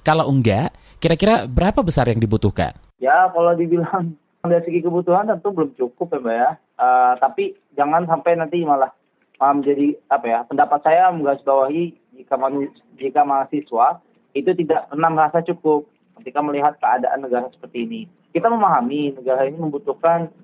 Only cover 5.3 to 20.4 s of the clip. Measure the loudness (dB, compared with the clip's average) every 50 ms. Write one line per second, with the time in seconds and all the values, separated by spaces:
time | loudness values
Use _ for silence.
5.3 | -2 -4 -4 -6 -2 -2 -4 -4 -4 -6 -6 -6 -6 -8 -8 -6 -6 -6 -4 -2
6.3 | -2 0 0 0 -2 -4 _ _ _ -2 0 2 4 4 4 2 2 2 0 -2
7.3 | 0 -2 -6 -6 -6 _ _ _ -4 -2 -2 0 0 0 0 0 -2 0 2 2
8.3 | 0 0 0 -4 -4 -2 0 0 2 0 0 -2 -4 _ _ _ _ _ _ _
9.3 | _ 0 2 2 2 2 2 0 0 2 2 0 0 -2 _ -2 -2 -2 0 0
10.3 | -2 -2 -2 -2 0 0 0 2 2 0 2 2 4 4 4 4 2 0 -2 -2
11.3 | -2 -2 0 0 2 2 2 0 0 -4 -4 -6 -8 _ _ _ _ -18 -10 -4
12.3 | -4 -2 -2 -2 -2 -2 -6 -6 -8 _ _ _ _ -10 -8 -4 0 0 2 2
13.3 | 2 -2 -2 -2 -4 -6 -6 -4 -2 0 2 0 0 -2 _ _ _ _ _ _
14.3 | -6 -4 -2 -2 -2 -2 0 -2 -2 -2 -4 -6 -6 -2 -2 0 2 2 0 2
15.3 | 0 -2 -2 -4 -6 -4 0 0 0 0 -2 _ _ _ _ _ _ -20 -16 -10
16.3 | -6 -4 -4 -2 -2 0 0 -2 -2 -2 -2 0 0 0 0 -2 -2 -2 -4 -4
17.3 | -4 -4 -4 -6 -12 _ -20 -14 -10 -10 -8 -8 -10 -12 -14 -16 _ _ _ _
18.3 | -4 -2 0 0 0 2 2 2 2 2 0 -2 -2 -2 -4 -4 -6 -6 -4 -2
19.3 | 0 0 0 -2 -4 -6 -6 -6 -6 -6 -6 -6 -6 -2 0 0 0 0 -2 -6
20.3 | _ _